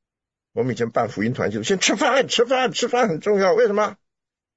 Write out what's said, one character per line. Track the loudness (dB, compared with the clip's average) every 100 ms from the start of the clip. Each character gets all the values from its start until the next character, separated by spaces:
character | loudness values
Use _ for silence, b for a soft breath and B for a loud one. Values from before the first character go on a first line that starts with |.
| _ _ _ _ _
我 | -4
们 | -4
以 | -2
前 | -2
办 | -2 -2
福 | -2
音 | -2
团 | -2 -2
就 | -2
先 | -2 0
吃 | 0 0
饭， | 2 2 0
吃 | 0
饭， | 2 2 0
吃 | -2 -2
饭 | 0 0
很 | -2
重 | 0 2
要。 | 2
为 | 4 2
什 |
么？ | 2 -2 -4 _ _ _ _ _